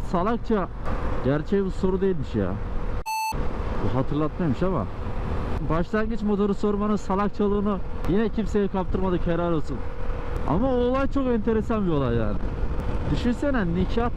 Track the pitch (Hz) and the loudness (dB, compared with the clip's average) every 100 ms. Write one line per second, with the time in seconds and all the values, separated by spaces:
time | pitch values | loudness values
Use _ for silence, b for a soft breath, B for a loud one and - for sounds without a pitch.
0 | - 175 196 233 - 214 - - - - | -2 0 0 0 0 0 0 -2 -2 0
1 | - - 123 147 151 196 202 - 190 185 | 0 0 0 0 0 0 0 0 0 2
2 | 196 170 123 110 92 107 - - - - | 2 0 0 0 0 -2 -2 -2 0 -2
3 | - - - - - - - - 107 117 | -2 -4 -4 -2 -2 -2 -2 0 0 0
4 | 131 143 156 - 170 117 180 - 95 - | 0 0 -2 0 -2 0 0 0 -2 -4
5 | - - - - - - 139 160 175 214 | -4 -2 -2 -2 -2 -2 0 0 0 0
6 | 220 220 208 196 202 196 208 202 208 208 | 0 0 0 2 2 2 0 0 0 0
7 | - 190 202 - 208 208 196 185 - - | 0 0 0 0 0 2 0 0 -2 -2
8 | - 233 226 - 190 208 196 190 180 190 | 2 2 2 0 0 0 0 0 -2 0
9 | 185 175 175 170 175 160 - 113 - - | 0 0 0 0 2 0 0 -2 -4 -2
10 | - - - - - 156 269 247 240 262 | -2 -2 -2 -2 0 2 2 2 2 2
11 | 269 269 254 233 220 220 208 220 185 151 | 0 0 2 2 2 0 2 0 2 2
12 | 127 117 107 95 - - - - - - | 2 2 2 0 0 0 0 0 -2 0
13 | - - 240 240 294 262 175 170 185 - | 0 0 0 0 2 2 2 2 2 2
14 | 240 | 0